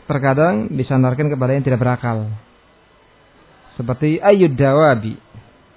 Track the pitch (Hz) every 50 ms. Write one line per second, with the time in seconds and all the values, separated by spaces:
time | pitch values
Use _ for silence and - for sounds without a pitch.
0 | - - - 139 131 135 135 139 156 175 196 214 220 202 - 139 127 - 139 131
1 | 131 127 127 135 151 151 147 131 127 127 135 139 131 135 127 113 123 123 123 123
2 | - 120 113 110 107 107 107 107 - _ _ _ _ _ _ _ _ _ _ _
3 | _ _ _ _ _ _ _ _ _ _ _ _ _ - - - 123 117 127 123
4 | 151 151 156 160 - 202 208 202 185 165 135 120 139 135 135 147 160 151 131 113
5 | 104 110 107 - _ _ - - - _ _ _ _ _ _